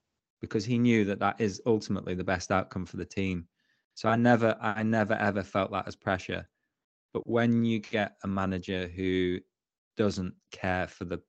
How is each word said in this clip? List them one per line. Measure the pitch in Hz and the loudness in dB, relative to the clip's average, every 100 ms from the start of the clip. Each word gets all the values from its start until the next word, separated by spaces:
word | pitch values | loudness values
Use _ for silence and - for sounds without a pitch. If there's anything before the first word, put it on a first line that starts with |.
| _ _ _ - | _ _ _ -16
because | - 113 | -6 -4
he | 107 120 | 0 2
knew | 120 113 | 4 4
that | 101 98 | 2 0
that | 101 - | -2 0
is | 110 92 127 | -2 -2 0
ultimately | 110 - 98 92 90 | 0 0 -6 -4 -4
the | |
best | 90 92 - | -2 -2 0
outcome | 95 - 95 90 | 0 0 -8 -8
for | 95 | -8
the | 87 | -8
team. | - 95 90 82 _ _ _ _ | -4 -4 -4 -8 _ _ _ _
So | - 113 | -2 2
I | 117 | 4
never, | 120 117 113 107 | 6 6 4 0
I | 110 104 | -2 -2
never | 110 113 104 107 | 0 2 2 2
ever | 104 98 | 2 0
felt | 92 101 95 | -2 -2 0
that | 95 - | -2 -6
as | - | -6
pressure. | 107 92 - 90 - _ _ _ _ _ _ | -2 -2 -4 -8 -8 _ _ _ _ _ _
But | 113 - | -8 -2
when | 117 120 117 117 | 2 4 4 2
you | 113 | 0
get | - 110 101 - | -2 -2 -2 -4
a | 98 | -4
manager | 98 95 92 90 92 87 | -2 0 -2 -4 -4 -4
who | 90 92 92 90 92 - _ _ _ _ - | -4 0 2 0 -2 -8 _ _ _ _ 0
doesn't | 104 95 90 - - | 0 0 -6 -8 -20
care | - 95 90 85 | -8 -2 -2 -2
for | - 87 | -8 -8
the | 85 | -8